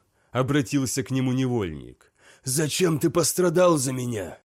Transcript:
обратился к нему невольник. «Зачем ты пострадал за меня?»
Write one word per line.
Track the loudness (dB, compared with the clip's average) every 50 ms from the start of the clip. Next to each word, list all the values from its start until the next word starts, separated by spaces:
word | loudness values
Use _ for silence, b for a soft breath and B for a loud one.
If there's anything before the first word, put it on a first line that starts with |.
| _ _ _ _ _ _
обратился | -2 -2 0 2 2 0 0 0 0 -2 0 0 -2 -4
к | -4 -2
нему | -2 -2 0 0
невольник. | 0 0 0 0 0 -2 -2 -4 -6 -10 -14 -16 -20 _ _ _ b b b b b b
«Зачем | b -4 -2 0 0 0 0 0 2 2 2 2
ты | 0 0
пострадал | 2 2 0 0 0 2 0 2 4 4 4 4 4
за | 2 0 -2
меня?» | -4 -4 -4 -4 -4 -6 -6 -8 -12 -16 _